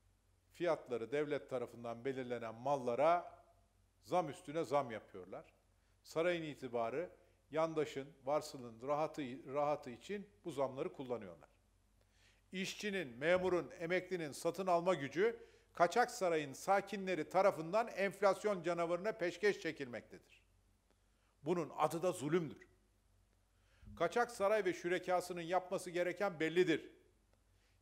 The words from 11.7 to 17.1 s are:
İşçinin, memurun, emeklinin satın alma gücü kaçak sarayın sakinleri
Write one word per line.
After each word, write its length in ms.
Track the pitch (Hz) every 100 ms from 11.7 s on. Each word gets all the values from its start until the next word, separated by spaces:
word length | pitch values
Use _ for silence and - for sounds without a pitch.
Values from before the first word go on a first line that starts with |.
| _ _ _ _ _ _ _ _
İşçinin, 680 | 185 185 - 208 196 143 117
memurun, 520 | 156 180 180 175 135 -
emeklinin 540 | 165 180 180 185 151
satın 340 | 123 170 165 190
alma 280 | 170 175
gücü 540 | 180 139 151 220 226 - - _
kaçak 380 | - 175 233 233
sarayın 420 | - 185 160 143
sakinleri 760 | 131 - 196 190 208 190